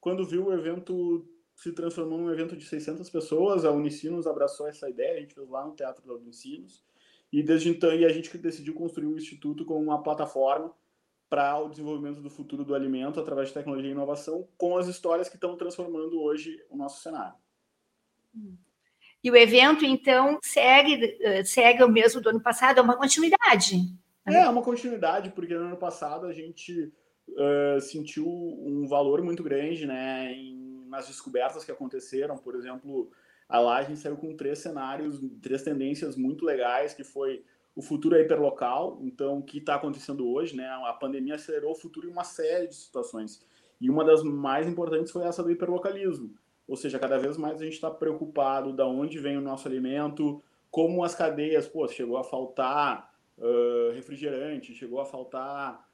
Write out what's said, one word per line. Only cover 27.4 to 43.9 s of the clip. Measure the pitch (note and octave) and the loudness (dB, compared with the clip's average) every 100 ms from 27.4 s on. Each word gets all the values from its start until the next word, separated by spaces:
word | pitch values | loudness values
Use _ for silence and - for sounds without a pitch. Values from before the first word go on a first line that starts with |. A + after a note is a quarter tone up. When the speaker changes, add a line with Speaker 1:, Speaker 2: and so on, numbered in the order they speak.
| C#3+ C#3+ C#3+ C#3+ | 0 2 2 0
Speaker 1:
sentiu | C3+ D#3 D3+ - D#3+ | -2 -10 -8 -6 -6
um | F3 E3+ D3 C#3+ C#3+ C#3+ | -4 -8 -8 -6 -6 0
valor | C#3+ C#3+ D3 | 2 2 2
muito | F3 E3+ | 0 -4
grande, | D#3 C#3 D3 E3 D3 | -2 -2 -2 -6 -6
né, | C3 C3 C3 C3 | -6 -6 -6 -8
em, | B2+ C3 C3 C3 C3 B2+ | -10 -14 -16 -16 -18 -14
nas | C3+ C3 | -14 -14
descobertas | C3+ - B2 C3 - | -16 -6 -2 -2 -4
que | - | -14
aconteceram. | C3 C3 - - C3+ D3 C3+ | -12 -10 -10 -8 -6 -4 -6
Por | - | -10
exemplo, | B2 B2 B2+ C#3 C3+ A#2 _ _ _ _ | -12 -10 -14 -10 -8 -8 _ _ _ _
a, | A#2 | 2
lá | A#2+ B2 | 4 2
a | |
gente | C#3+ D3+ | -2 -6
saiu | D3+ D3 | -8 -8
com | D#3+ D#3 | -10 -8
três | C#3 D3 | -6 -6
cenários, | F3 D3 C3 C#3 D3+ C#3 C3+ A2+ | -8 -8 -8 -6 -6 -6 -10 -12
três | B2+ C3+ | -6 -4
tendências | D3 C#3+ C3+ D3 D#3 | -2 -4 -2 -4 -6
muito | B2+ C3 D3+ | -4 -4 -2
legais, | E3+ C3+ A#2+ B2 D3 | -2 0 0 0 -2
que | - | -6
foi | C3+ C3+ C#3 C3 - _ _ | -14 -6 -4 -6 -12 _ _
o | - | -16
futuro | - D3+ D#3+ | -6 0 6
é | E3 | 6
hiperlocal, | D#3 D3+ D3 C3+ B2 C3 F3 - | 6 4 2 0 -2 -2 -4 -6
então, | C3 B2+ C#3 C#3+ | -12 -6 -4 -4
o | |
que | C#3 D3 | -6 -10
tá | D3 | -2
acontecendo | C#3+ D3 C#3 - C#3 A#2+ | -2 -2 -8 -10 -6 -2
hoje, | B2+ E3 | -2 -4
né, | C3+ C3 C3 B2 | -6 -10 -8 -8
a | |
pandemia | A#2+ C3+ C#3 C3 D3+ | -6 -6 -6 -6 -8
acelerou | D3+ D#3 D3 | -6 -6 -4
o | |
futuro | D#3+ E3+ D#3 E3+ | -8 -10 -14 -12
em | |
uma | F3 | -10
série | F3 - D#3 F3 F3 | -10 -6 -2 -2 -4
de | |
situações. | - - C3 A#2 A2+ G#2+ - _ _ _ _ | -10 -12 -8 -8 -8 -12 -14 _ _ _ _
E | |
uma | B2+ | 0